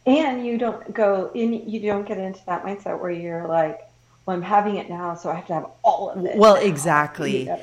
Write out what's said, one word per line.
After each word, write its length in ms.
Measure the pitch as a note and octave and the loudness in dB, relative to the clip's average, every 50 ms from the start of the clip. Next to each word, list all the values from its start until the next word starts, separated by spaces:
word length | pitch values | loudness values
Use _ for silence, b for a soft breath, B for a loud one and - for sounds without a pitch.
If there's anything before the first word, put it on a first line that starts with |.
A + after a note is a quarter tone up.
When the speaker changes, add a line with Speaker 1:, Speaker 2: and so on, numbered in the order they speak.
| - | 2
Speaker 1:
And 400 | B3+ C4+ D#4 D#4 C4+ B3+ B3 A#3+ | 4 4 4 4 2 -2 -2 -4
you 120 | A#3+ A#3 A#3 | -2 -2 0
don't 340 | B3 A3+ G#3 - - - G3+ | -2 -2 -4 -6 -10 -10 0
go 380 | A#3+ G#3+ G3+ G3 F#3+ F3+ - - | 2 4 4 4 2 0 -4 -2
in, 340 | B3 A3+ A#3 A#3 - - G#3+ | -2 0 0 0 -2 -4 -6
you 120 | G#3+ G#3+ | -6 -4
don't 280 | G3+ G#3 G3+ G3+ G#3 G#3+ | -2 -2 -2 -2 -2 -4
get 120 | G#3 F#3+ | -6 -6
into 200 | F#3+ F#3+ F#3+ - - | -6 -8 -8 -10 -6
that 180 | F#3+ F3 E3+ - | -6 -6 -4 -4
mindset 360 | F#3+ G3+ G3+ - F#3 E3+ - | -6 -8 -8 -6 -8 -6 -4
where 120 | - F3+ | -4 -4
you're 360 | F3 E3+ E3+ E3+ E3+ E3+ E3+ E3 | -6 -6 -6 -6 -6 -6 -4 0
like, 320 | E3 E3 D#3+ D#3 D3+ - - - _ _ b b b b - | 2 2 2 2 -2 -10 -16 -20 _ _ b b b b -6
"Well, 100 | F#3+ F#3 | -6 -4
I'm 60 | F3 F3 | -4 -2
having 320 | F#3+ G#3 G#3 G3+ G#3 G3+ F3 | 2 2 2 2 2 -2 -4
it 100 | D#3+ - | -6 -8
now, 260 | F3 F3 F3+ F3 E3+ | -10 -8 -6 -8 -8
so 140 | E3+ - E3 | -8 -6 -6
I 40 | E3 | -6
have 120 | F3 - - | -6 -6 -6
to 60 | E3+ | -6
have 120 | D#3 - - - _ - | -6 -6 -8 -14 _ 2
all 260 | - - - G3+ - | 2 2 2 -2 -6
of 120 | - F#3+ F3 | -6 -6 -4
it 100 | - - G#3+ | -2 2 6
Speaker 2:
Well, 180 | G#3+ A3 G3+ | 8 8 8
Speaker 1:
now," 60 | - | 8
Speaker 2:
exactly. 800 | - G3 D#3+ C#3+ D3 E3+ D3+ D3 D3+ D3 - - D3+ C#3 - C3 | 6 2 0 0 0 2 4 4 2 0 -4 -6 -4 -2 -2 -2
Speaker 1:
you 160 | C3 B2+ - - | -2 -4 -6 -6